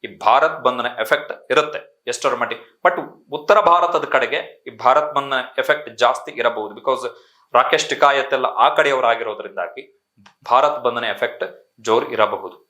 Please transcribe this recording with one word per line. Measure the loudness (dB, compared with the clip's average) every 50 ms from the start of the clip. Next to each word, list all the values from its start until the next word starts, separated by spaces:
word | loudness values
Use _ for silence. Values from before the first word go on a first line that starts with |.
| -14
ಈ | -14 -14
ಭಾರತ್ | -2 2 2 4 4 2 0 -2 -2 -2
ಬಂದ್ನ | -2 -2 -2 -6 -6 -4 -6
ಎಫೆಕ್ಟ್ | 0 0 0 -2 -2 -10 -14 -14 _ _
ಇರುತ್ತೆ | 0 0 0 0 -8 -12 -14 -14 _ _ _
ಎಷ್ಟರ | -10 -8 -4 -2 -4 -2
ಮಟ್ಟಿಗೆ. | -2 -4 -6 -6 -12 -14 _ _ _ 0
But | 0 0 0 -8 -10 -16 _ _ _
ಉತ್ತರ | -10 -8 2 4 4 6
ಭಾರತದ | 6 6 4 4 4 0 -2 -2 -2
ಕಡೆಗೆ | 0 0 0 0 0 -4 -6 -6 -10 -16 _ _
ಈ | -20 -16
ಭಾರತ್ | 0 2 4 4 4 2 0 -4
ಬಂದ್ನ | -6 -4 -2 -4 -4 -4 -4 -6
ಎಫೆಕ್ಟ್ | -4 0 0 0 -2 -2 -14 -2
ಜಾಸ್ತಿ | 2 2 2 2 0 -8 -12
ಇರಬಹುದು, | -8 -2 -2 -2 -2 -2 -8 -10 -12
because | -6 -2 -2 -2 -2 -4 -10 -12 -12 _ _ _ _ _ _ 2
ರಾಕೇಶ್ | 2 2 4 0 0 0 -4
ಟಿಕಾಯತ್ | 0 2 4 4 4 2 0 -2 -2
ಎಲ್ಲ | -2 -2
ಆ | -2 2 2 2 4 4
ಕಡೆಯವರಾಗಿರೋದ್ರಿಂದಾಗಿ | 2 2 2 2 2 2 2 0 0 -2 -8 -8 -10 -12 -12 -8 -8 -8 -8 -10 -16 -20 _ _ _ _ _ _ _ _ -20 _ _ _ 2
ಭಾರತ್ | 2 4 4 2 0 0 -4
ಬಂದ್ನ | -4 -2 -2 -4
ಎಫೆಕ್ಟ್ | -4 -2 -2 -4 -4 -4 -8 -10 -10 -10 -18 _ _ _ _
ಜೋರ್ | 0 2 2 2 2 -2
ಇರಬಹುದು. | 0 0 2 2 0 -8 -10 -14 -16 _ _